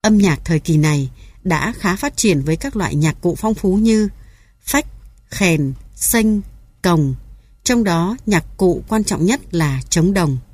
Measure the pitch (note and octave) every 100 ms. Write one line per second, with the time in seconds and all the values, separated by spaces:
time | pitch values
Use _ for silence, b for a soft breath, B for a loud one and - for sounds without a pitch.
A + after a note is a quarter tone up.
0 | G#3+ G#3+ G3+ C#3+ - D#3+ D#3+ D3+ D#3 D3
1 | C3 b b b F#3 D#3+ F#3+ A#3 F#3+ F#3
2 | D4 - A3 D#3 C#3 D#3+ C#4 A3+ F3 D3
3 | D#3 D3+ F3 - A3 G#3+ G3 G3 A3+ G#3+
4 | G#3 b b b b b - C#4+ - -
5 | - - _ - F#3+ D#3+ C#3 C3+ - -
6 | - A#3 A3 G#3 - - - _ F#3 E3
7 | C#3+ C3 - - _ - - A#3+ G3+ E3+
8 | F3 B3 - F#3 - - F#3+ - - A3
9 | G#3 - F3 C#4 - E3+ D3+ C3+ - F3
10 | E3+ G3 D#3+ B2+ -